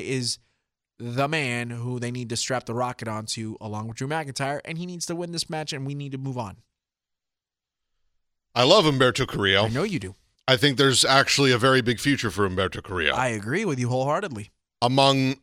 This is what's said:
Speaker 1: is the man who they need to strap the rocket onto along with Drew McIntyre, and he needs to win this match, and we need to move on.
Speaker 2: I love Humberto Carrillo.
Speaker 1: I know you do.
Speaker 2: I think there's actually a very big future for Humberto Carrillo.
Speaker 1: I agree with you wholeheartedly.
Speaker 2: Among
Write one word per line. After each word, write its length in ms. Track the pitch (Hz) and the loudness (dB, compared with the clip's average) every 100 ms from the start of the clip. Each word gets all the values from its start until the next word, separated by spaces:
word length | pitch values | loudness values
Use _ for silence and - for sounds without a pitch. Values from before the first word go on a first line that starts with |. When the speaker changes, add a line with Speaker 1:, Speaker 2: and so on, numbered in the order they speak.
Speaker 1:
is 360 | 95 131 120 - _ _ _ _ _ - | -4 -4 -4 -6 _ _ _ _ _ -14
the 300 | 120 123 143 | -8 -2 -2
man 400 | 160 131 120 120 | 0 -2 -4 -6
who 280 | 117 120 123 | -8 -6 -6
they 120 | 120 | -6
need 180 | 123 117 | -6 -6
to 60 | 113 | -6
strap 280 | - 123 | -4 -4
the 100 | - | -4
rocket 320 | 117 123 123 113 | -4 -4 -6 -8
onto 480 | 107 110 - 110 110 | -8 -8 -8 -8 -10
along 280 | 107 107 113 | -10 -8 -8
with 80 | 113 | -8
Drew 100 | 135 | -6
McIntyre, 520 | 160 143 127 135 147 | -4 -6 -6 -6 -6
and 140 | - 165 | -8 -10
he 80 | 180 | -10
needs 180 | 175 - | -10 -8
to 80 | |
win 180 | 170 175 | -8 -6
this 160 | 170 - | -8 -6
match, 220 | 156 151 | -8 -8
and 120 | 143 135 | -8 -8
we 80 | |
need 180 | 143 143 | -8 -8
to 60 | 135 | -8
move 180 | 135 123 | -8 -6
on. 180 | 104 90 _ _ _ _ _ _ _ _ _ _ _ _ _ _ _ _ _ _ _ | -8 -12 _ _ _ _ _ _ _ _ _ _ _ _ _ _ _ _ _ _ _
Speaker 2:
I 100 | 117 | 2
love 200 | 127 208 | 6 8
Humberto 440 | 156 131 127 117 127 | 6 4 2 2 -2
Carrillo. 380 | 120 98 95 110 | 0 4 4 4
Speaker 1:
I 20 | |
know 140 | 123 | 0
you 140 | 214 151 | -2 -4
do. 140 | 95 - _ _ - | -8 -16 _ _ 0
Speaker 2:
I 80 | 127 | 4
think 220 | 147 127 | 4 4
there's 260 | 135 120 | 4 4
actually 480 | - 135 131 - 139 | 6 4 4 4 4
a 60 | 123 | 4
very 240 | 131 131 | 4 4
big 180 | 117 120 | 2 0
future 300 | 143 135 110 | 0 0 -2
for 180 | 95 98 | -2 -2
Humberto 340 | 92 90 - | 0 -2 -4
Carrillo. 320 | - 92 76 | -8 -4 -2
Speaker 1:
I 140 | 67 127 | 0 -2
agree 360 | 110 101 170 | -4 -4 -4
with 140 | 208 131 | -2 -2
you 100 | 120 | -2
wholeheartedly. 600 | 127 135 165 202 107 98 _ _ - | 0 0 -2 -4 -10 -14 _ _ -2
Speaker 2:
Among 560 | 120 135 139 135 131 135 | 2 6 6 6 2 0